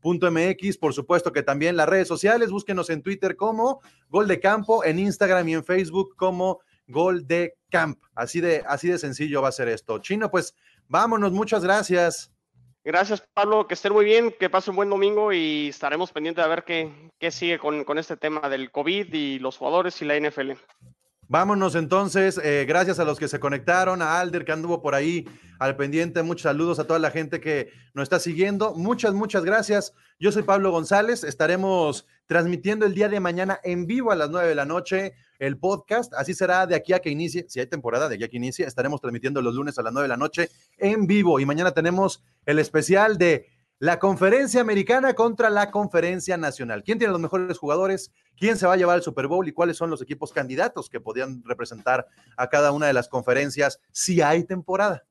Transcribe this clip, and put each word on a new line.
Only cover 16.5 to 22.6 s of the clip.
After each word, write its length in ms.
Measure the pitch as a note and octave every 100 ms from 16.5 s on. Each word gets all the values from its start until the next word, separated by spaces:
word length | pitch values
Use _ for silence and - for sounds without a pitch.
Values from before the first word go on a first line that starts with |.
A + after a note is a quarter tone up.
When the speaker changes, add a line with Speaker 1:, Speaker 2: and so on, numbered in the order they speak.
| E3
Speaker 2:
qué, 480 | E3+ E3 D#3+ D3 D#3+ _
qué 120 | E3
sigue 280 | D#3+ E3+ E3
con, 240 | D3 D3+
con 140 | C#3+ D3
este 180 | D#3+ D#3+
tema 320 | D#3 D#3 D3
del 240 | C3+ C3
covid 420 | - D3 F#3+ F#3+
y 260 | D#3+ D3 C3+
los 180 | C3 -
jugadores 440 | C3+ E3 F3+ E3+
y 40 | D3+
la 100 | D3
N 140 | D3
F 100 | D3
L. 160 | C3+ C#3 _ _ - _ _ _ _
Speaker 1:
Vámonos 480 | C#3+ F#3+ G3+ F#3+ E3
entonces, 640 | D#3 F#3 G3 F#3+ F#3+ F3+
eh, 220 | D3+ C#3+